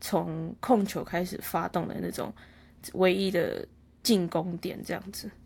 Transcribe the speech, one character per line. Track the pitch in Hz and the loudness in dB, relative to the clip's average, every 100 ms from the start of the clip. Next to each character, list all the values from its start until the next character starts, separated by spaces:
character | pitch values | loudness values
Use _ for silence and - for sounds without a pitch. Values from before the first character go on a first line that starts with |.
从 | - 180 170 160 160 - | 0 0 0 -2 -6 -2
控 | - 262 294 | 4 4 4
球 | - | -2
开 | - 175 | -4 -2
始 | 180 - | -2 -6
发 | - - - | -4 -2 0
动 | 180 165 | -2 -2
的 | - | -4
那 | 175 | -6
种 | - - - - - - - - | -4 -6 -8 -18 -20 -20 -18 -6
唯 | - 185 | 4 4
一 | 190 190 | 4 2
的 | 180 127 - - - - _ | 2 0 -2 -8 -14 -20 _
进 | - 208 170 | 4 4 4
攻 | 165 180 170 | 0 -2 -4
点 | 175 - | -6 -8
这 | - | -6
样 | 175 190 | -8 -8
子。 | - 214 - | -12 -12 -14